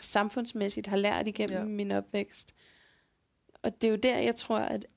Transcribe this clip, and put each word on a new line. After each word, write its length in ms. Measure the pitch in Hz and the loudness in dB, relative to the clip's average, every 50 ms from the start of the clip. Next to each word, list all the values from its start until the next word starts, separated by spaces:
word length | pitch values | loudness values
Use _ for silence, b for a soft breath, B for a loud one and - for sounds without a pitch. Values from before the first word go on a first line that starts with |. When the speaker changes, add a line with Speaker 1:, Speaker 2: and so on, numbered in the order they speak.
Speaker 1:
samfundsmæssigt 840 | - - - 208 208 214 - 254 240 240 - 226 202 202 202 - 208 202 | -4 0 2 2 2 2 0 -4 -4 -4 -2 -2 -2 -2 -2 -4 -4 0
har 100 | 196 196 | 0 2
lært 300 | 202 208 - - - 220 | 2 2 2 2 0 -2
igennem 300 | 202 - 214 202 190 185 | -2 -2 -2 -2 -2 -2
Speaker 2:
Ja. 60 | 214 | -4
Speaker 1:
min 260 | 214 214 208 202 202 | -4 -4 -4 -2 -2
opvækst. 640 | 202 196 196 - - 202 202 - - - - - - b b b b b b b b b b b b b b _ _ _ _ _ - - | -2 -2 -2 -2 -4 -4 -4 -4 -8 -12 -12 -12 -14 b b b b b b b b b b b b b b _ _ _ _ _ -14 -6
Og 200 | - - 208 - | -6 -4 -2 2
det 60 | - 226 | 2 2
er 40 | |
jo 60 | 214 208 | 4 4
der, 200 | 214 254 240 - | 4 4 4 4
jeg 180 | - 233 233 | 2 2 0
tror, 220 | 233 - - 226 214 | 0 -2 -2 0 0
at 280 | 220 - - 208 208 - _ | 0 0 -2 -4 -6 -8 _